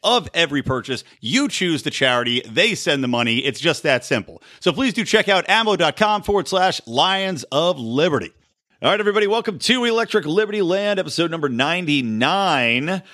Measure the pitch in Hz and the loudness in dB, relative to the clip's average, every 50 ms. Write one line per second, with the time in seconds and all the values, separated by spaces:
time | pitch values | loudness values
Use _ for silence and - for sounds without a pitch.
0 | - 202 240 240 170 - - 170 170 143 143 139 - - 131 123 107 - 131 113 | -2 0 0 0 -2 -2 0 0 0 2 0 -2 -2 -2 -4 -4 -4 -6 -8 -8
1 | - - - _ - 113 156 262 285 240 - - 190 180 160 135 - 156 - - | -8 -14 -20 _ -6 -2 0 0 0 0 -2 -2 -2 0 -2 -2 -4 -6 -2 0
2 | 139 131 123 123 120 120 120 123 - 113 110 143 190 233 196 - - 175 147 139 | 2 2 2 2 0 0 -2 -2 -4 -2 0 0 2 2 0 -2 -2 -2 0 0
3 | 131 123 123 117 120 117 117 123 - 143 127 - 139 165 147 - - 151 135 120 | 0 0 0 0 0 0 0 0 -2 -2 -4 -2 -2 -2 -2 0 0 0 0 0
4 | - - 135 113 92 - - - - - - - - 185 143 180 269 254 175 - | 0 -2 -2 -2 -2 -6 -16 -20 -20 -20 -20 -2 -2 -2 0 2 -2 -2 0 -2
5 | 208 - - 220 202 196 196 180 - - 196 220 226 220 202 180 170 151 - - | -2 2 2 2 4 4 2 2 2 2 2 2 4 2 2 2 2 0 2 2
6 | 220 208 214 208 - - 202 196 160 - 190 185 185 185 165 - - 113 117 135 | 0 2 2 0 0 0 0 0 0 0 0 2 2 2 0 -2 -8 -2 2 2
7 | 160 185 190 190 190 190 185 135 - - 131 143 165 180 180 143 117 113 120 135 | 2 2 2 0 -2 -2 -4 -6 -8 -2 0 0 2 2 0 -2 -4 -2 0 0
8 | 160 180 147 120 87 80 - _ _ _ _ _ _ _ _ _ - 135 190 208 | 2 2 2 -2 -4 -6 -14 _ _ _ _ _ _ _ _ _ 0 0 2 2
9 | 208 208 202 214 208 196 214 233 - 226 196 147 - - 240 254 240 233 226 226 | 0 0 2 2 2 2 0 0 -2 -4 -6 -4 0 0 2 2 2 2 2 0
10 | 233 - - 214 160 151 160 202 220 202 208 214 190 165 180 196 202 208 208 190 | 0 0 -2 -2 -2 0 0 0 0 0 -2 -2 0 0 0 0 0 0 -2 -2
11 | 180 151 - - 170 165 165 165 147 139 120 113 135 151 170 180 180 147 147 139 | -4 -4 -2 -2 -2 -2 0 -2 -2 -2 0 0 0 0 0 -2 0 0 0 0
12 | 127 113 110 107 123 147 180 196 196 185 156 135 120 117 117 123 143 165 190 185 | 0 -2 0 0 2 2 2 2 2 2 2 2 2 2 0 0 0 -2 -4 -6
13 | 185 - | -6 -12